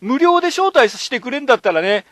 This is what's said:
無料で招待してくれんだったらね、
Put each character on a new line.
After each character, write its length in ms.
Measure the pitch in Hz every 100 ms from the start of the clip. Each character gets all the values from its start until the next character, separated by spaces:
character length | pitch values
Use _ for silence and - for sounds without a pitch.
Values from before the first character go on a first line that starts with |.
無 160 | 196 269
料 240 | 349 349
で 60 | 349
招 240 | 370 381
待 160 | 339 214
し 180 | 202 -
て 120 | 247
く 100 | 240
れ 100 | 285
ん 60 | 269
だ 80 |
っ 60 | 226
た 120 | 202
ら 80 | 160
ね、 240 | 185 208 -